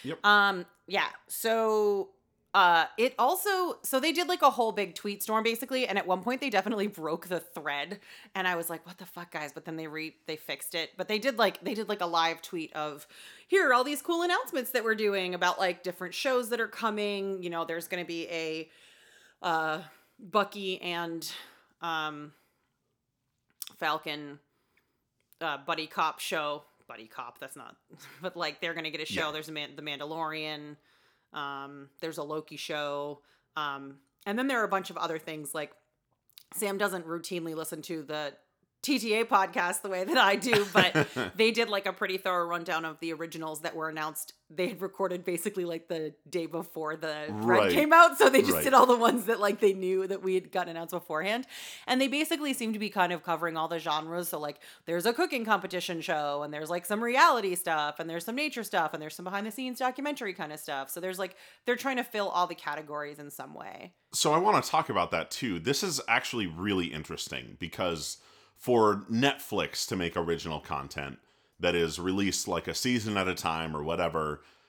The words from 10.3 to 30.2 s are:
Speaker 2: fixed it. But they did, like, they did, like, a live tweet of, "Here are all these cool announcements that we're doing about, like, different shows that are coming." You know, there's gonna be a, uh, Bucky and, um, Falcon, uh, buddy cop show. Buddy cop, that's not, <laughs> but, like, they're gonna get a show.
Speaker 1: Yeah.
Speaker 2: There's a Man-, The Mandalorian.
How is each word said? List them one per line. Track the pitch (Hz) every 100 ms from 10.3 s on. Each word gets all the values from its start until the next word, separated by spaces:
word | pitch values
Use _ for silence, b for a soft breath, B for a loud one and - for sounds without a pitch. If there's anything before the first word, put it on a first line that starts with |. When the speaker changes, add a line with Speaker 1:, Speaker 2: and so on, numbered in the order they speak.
| 156
Speaker 2:
fixed | - 139 -
it. | 170 156 -
But | 185
they | 214
did, | 254 233
like, | 202 -
they | 180
did, | 214 214
like, | 208
a | 175
live | 170 165 160
tweet | - 175 156
of, | 156 151 143 - B B B -
"Here | 392 311
are |
all | 247
these | 254 294
cool | - 339
announcements | 349 370 523 302 247
that | 247
we're | 220
doing | 214 208 196 180
about, | 180 180 -
like, | 185 180
different | 185 - 180
shows | - 277 247 226
that | 233
are | 220
coming." | - 226 208 208 202 196 190
You | 175
know, | 170
there's | 165 165 170
gonna | 180 170
be | 170 165
a, | 165 160 160 156 b b b b b b _
uh, | 180 165 156 156 170 b b -
Bucky | 190 214 202 208 190 185
and, | 175 170 170 165 156 B B B B _
um, | 170 160 156 147 147 - _ _ _ _ _ _ _ _ _ _ _ _ - -
Falcon, | 160 156 165 147 147 143 _ _ _ _ _ _ _ _ _ -
uh, | 160 139
buddy | 139 165 156
cop | - 160 -
show. | - 170 147 147 - _ -
Buddy | 113 113
cop, | - 120 -
that's | 135 143
not, | 123 - _
<laughs> | 160 - -
but, | 180 175
like, | 156 151
they're | 170
gonna | 165 156
get | 151
a | 151
show. | - 156
Speaker 1:
Yeah. |
Speaker 2:
There's | 151 156
a |
Man-, | 151 143 143
The |
Mandalorian. | 151 143 147 160